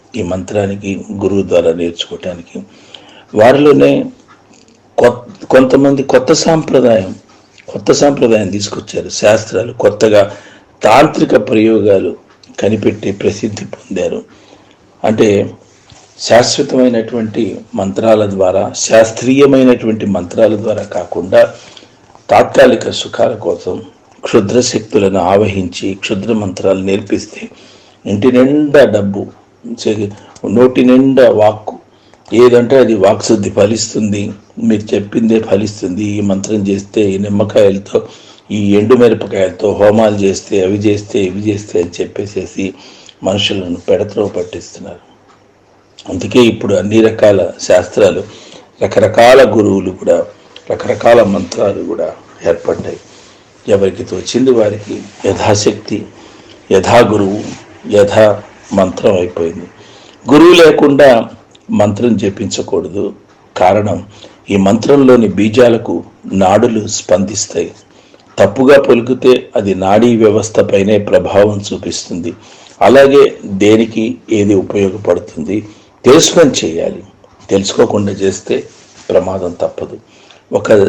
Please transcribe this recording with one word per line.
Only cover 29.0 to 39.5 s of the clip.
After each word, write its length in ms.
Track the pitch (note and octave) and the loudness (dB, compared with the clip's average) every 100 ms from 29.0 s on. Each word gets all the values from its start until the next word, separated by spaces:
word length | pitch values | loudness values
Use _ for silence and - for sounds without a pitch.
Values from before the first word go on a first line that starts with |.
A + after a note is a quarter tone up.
| G2+ G2 F#2+ - _ _ - A#2 - | -2 -6 -8 -14 _ _ -16 -8 -6
చే-, 220 | G#2 G2+ - - - - | -4 -6 -10 -20 -12 -2
నోటి 380 | G#2+ B2+ C3+ | 2 2 2
నిండా 460 | B2+ C3 C3+ C3 A#2+ | 4 4 4 4 4
వాక్కు, 480 | G#2 G#2 - - - _ _ _ _ - | 4 2 0 -8 -14 _ _ _ _ -2
ఏదంటే 440 | A2 B2 A#2+ A#2+ C3+ | 4 6 4 4 4
అది 160 | A2+ | 4
వాక్శుద్ధి 560 | G#2+ G2 A2 - A2 G2 | 2 2 2 0 -2 0
ఫలిస్తుంది, 840 | - G#2 A2 - - G#2+ G2+ G2+ G2 _ - | 0 0 -2 -6 -4 -4 -4 -6 -12 _ -6
మీరు 360 | A2+ G#2 G2+ | -2 -2 -2
చెప్పిందే 460 | G2+ G2+ A#2+ A2+ A2 | -6 -4 -2 0 0
ఫలిస్తుంది, 640 | - G2 G#2+ - F#2+ F2+ | 0 -2 -2 -6 -8 -6
ఈ 160 | G#2 G#2 | -6 -4
మంత్రం 480 | G2+ F#2+ F#2+ G#2+ G2 | -4 -4 -4 -4 -2
చేస్తే 420 | G2 - - G2+ | -4 -4 -2 -2
ఈ 80 | F#2+ | -2
నిమ్మకాయలతో, 880 | G#2 G2+ G#2+ A#2 G2 G2 - - - - - _ - | -2 -2 0 2 2 0 -4 -6 -6 -14 -20 _ -10
ఈ 260 | G#2 G2+ G2+ | -4 0 2
ఎండు 180 | G#2+ | 4
మిరపకాయలతో 800 | B2 A#2+ G#2 - G2 F#2 | 4 4 2 -2 -4 -4